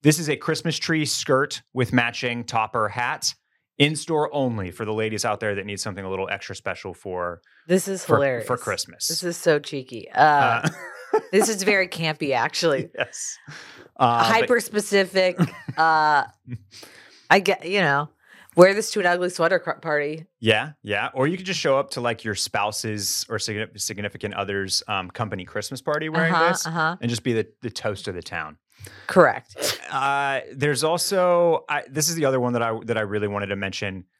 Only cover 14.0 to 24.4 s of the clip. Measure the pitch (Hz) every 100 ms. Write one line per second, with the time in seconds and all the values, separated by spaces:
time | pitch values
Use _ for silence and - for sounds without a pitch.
14 | 127 117 113 226 - - - 208 202 202
15 | 190 190 185 180 170 - - - 160 160
16 | 156 147 - _ - 123 _ - - -
17 | - - _ 190 190 190 254 202 170 139
18 | 151 _ _ - - - 180 196 214 214
19 | 180 175 180 175 165 180 170 - 165 147
20 | 147 156 160 _ 113 107 139 147 107 101
21 | 120 131 139 185 185 180 160 135 139 -
22 | 120 113 113 101 - 110 104 107 110 107
23 | 92 - - 107 - 104 107 107 - -
24 | 104 104 104 -